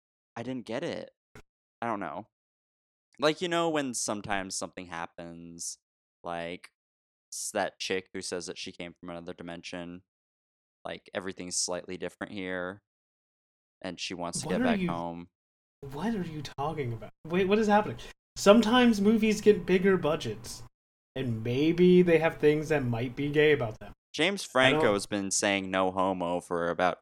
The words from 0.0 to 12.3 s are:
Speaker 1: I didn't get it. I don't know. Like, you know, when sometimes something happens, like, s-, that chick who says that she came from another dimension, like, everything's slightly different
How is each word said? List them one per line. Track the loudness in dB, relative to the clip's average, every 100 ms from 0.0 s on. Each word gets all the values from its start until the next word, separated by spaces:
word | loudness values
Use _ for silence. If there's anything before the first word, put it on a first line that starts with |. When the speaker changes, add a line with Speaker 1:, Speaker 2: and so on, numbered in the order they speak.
| _ _ _ -12
Speaker 1:
I |
didn't | -10 -8 -8
get | -8
it. | -6 -8 -12 _ _ -20 -20 _ _ -8
I | -6
don't | -4
know. | -6 -10 -16 _ _ _ _ _ _ _ _ -4
Like, | -2 -2
you | -2
know, | 0 0
when | 0 -2
sometimes | -4 -4 -6 -4 -6 -4 -8
something | -10 -12 -12
happens, | -10 -10 -12 -16 -14 -16 -14 -12 -14 _ _ _ _
like, | -10 -8 -8 -12 -16 _ _ _ _ _ -16
s-, | -12 -6
that | -2 -4 -4
chick | -4 -4 -4
who | -10
says | -8 -8 -8
that | -12
she | -12
came | -12 -16 -14
from | -14
another | -14 -12
dimension, | -14 -12 -12 -12 -12 -12 -14 _ _ _ _ _ _ _ _ -12
like, | -12 -10
everything's | -8 -8 -10 -8 -6
slightly | -4 -6 -8 -8
different | -10 -10 -12